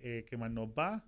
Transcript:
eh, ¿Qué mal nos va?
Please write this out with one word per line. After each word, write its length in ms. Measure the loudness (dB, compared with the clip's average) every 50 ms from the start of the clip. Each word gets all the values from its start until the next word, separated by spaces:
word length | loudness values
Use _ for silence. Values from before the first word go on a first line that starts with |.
eh, 220 | -4 -2 -2 -2 -2 -2
¿Qué 80 | -4
mal 180 | -2 0 0 0
nos 140 | 0 0 0
va? 340 | 2 2 2 2 2 -2 -4